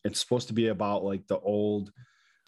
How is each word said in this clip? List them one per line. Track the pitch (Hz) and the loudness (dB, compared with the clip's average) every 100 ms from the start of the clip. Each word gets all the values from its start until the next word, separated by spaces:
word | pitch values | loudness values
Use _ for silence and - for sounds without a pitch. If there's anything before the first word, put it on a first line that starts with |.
it's | 101 - | -4 -4
supposed | - 123 - | 0 0 0
to | |
be | 113 113 | 0 2
about, | 95 104 101 | 2 0 0
like, | 98 98 - | 0 -2 -2
the | 98 | -2
old | 101 104 104 104 98 - - _ _ _ | 0 2 2 0 -4 -12 -20 _ _ _